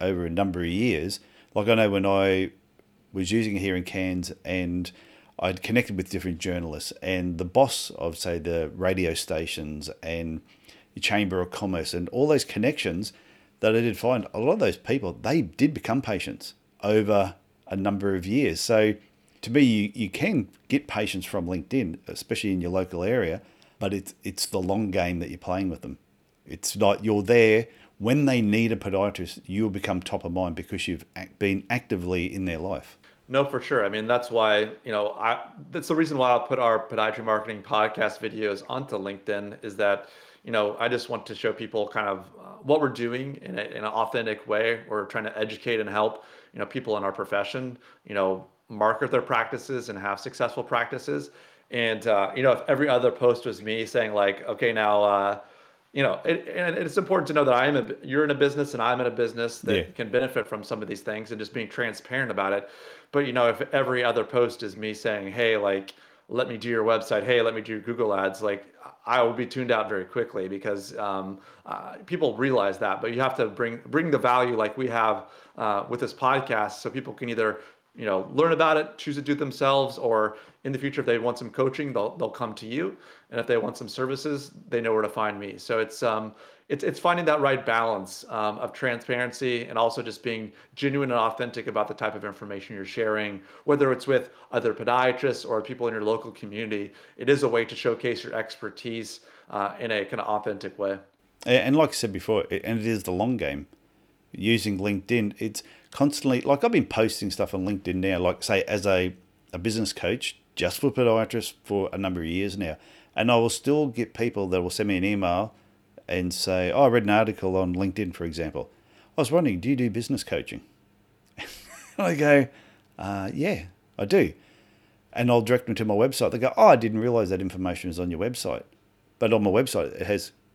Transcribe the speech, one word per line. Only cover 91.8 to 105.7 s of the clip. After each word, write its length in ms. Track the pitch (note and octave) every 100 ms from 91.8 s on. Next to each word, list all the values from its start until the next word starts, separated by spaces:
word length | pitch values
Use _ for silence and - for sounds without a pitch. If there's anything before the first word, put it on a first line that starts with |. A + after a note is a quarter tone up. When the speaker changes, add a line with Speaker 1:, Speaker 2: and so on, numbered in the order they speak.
| G#2
Speaker 2:
the 60 |
type 200 | A2 G#2+
of 100 | G#2
information 520 | G#2 F#2+ G#2 G2+ - G#2
you're 80 |
sharing, 580 | F#2+ - A2 G#2+ G#2 G2 - -
whether 280 | - D3 C#3
it's 140 | B2+ -
with 240 | C3 B2+ - -
other 200 | A#2+ A2+
podiatrists 720 | G#2 A#2 B2 B2+ B2 C#3 A#2 -
or 140 | A2
people 280 | G#2+ B2 A#2+
in 40 |
your 120 | A2+
local 260 | G#2+ A2+ A2+
community. 640 | G2 G#2 G#2 A2 G#2 G2 - - -
It 120 | B2
is 140 | C#3+
a 60 | C3+
way 160 | A#2
to 100 | A2+
showcase 480 | - B2 A2+ B2 A#2
your 120 | -
expertise, 840 | A2+ A2 - G#2+ - A#2+ A2+ G#2 - - - -
uh, 240 | G#2 G2+ -
in 100 | A#2+
a 140 | G#2+
kinda 200 | G2 A#2
authentic 540 | G#2 G#2+ A2 G2 G2+ -
way. 200 | G2 G2 - _ _ _
Speaker 1:
A-, 160 | A#2+ B2
and 160 | A#2 D3
like 140 | D3+
I 20 |
said 200 | - A2+
before, 320 | F#2+ - G#2+ -
it, 140 | F#2+
and 140 | F#2+ A2+
it 80 | A2
is 160 | A2
the 100 | F2+
long 240 | F2+ A#2 A#2+
game. 300 | D2+ C#2+ D2 _ _ _ _ _ _
Using 480 | - G2+ A#2 G#2 F#2+
LinkedIn, 560 | G#2 G2 F#2+ A#2+ G#2 -
it's 240 | A2+ A2 -